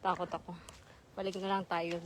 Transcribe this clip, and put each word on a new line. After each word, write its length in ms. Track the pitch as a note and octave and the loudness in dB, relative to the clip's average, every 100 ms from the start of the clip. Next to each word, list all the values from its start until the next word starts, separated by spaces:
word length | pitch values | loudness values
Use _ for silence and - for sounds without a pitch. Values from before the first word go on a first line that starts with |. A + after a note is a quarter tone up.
Takot 240 | F#3+ E3+ F3 | 2 2 0
ako. 240 | E3 - F3 - - - - - - | -4 -6 -10 -12 -18 -20 -20 -12 -4
Balik 240 | F#3+ F#3+ | -2 0
na 180 | G3 G3 | 2 2
lang 60 | |
tayo 320 | F#3 E3+ E3+ E3+ | 2 2 2 0